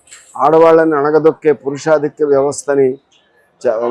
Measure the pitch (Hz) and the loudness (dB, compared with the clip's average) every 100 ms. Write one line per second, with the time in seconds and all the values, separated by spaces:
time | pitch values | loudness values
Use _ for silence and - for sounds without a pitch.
0 | _ - _ - 135 160 165 160 160 151 | _ -20 _ -4 0 4 4 4 2 -2
1 | 143 151 156 147 156 147 135 139 160 156 | 0 0 0 0 -2 -2 -4 -8 -2 -2
2 | 147 - 151 139 143 139 - 139 131 135 | -2 -4 -2 0 -2 -4 -4 -2 -2 -2
3 | _ _ _ _ _ _ 123 110 120 | _ _ _ _ _ _ -6 -4 -4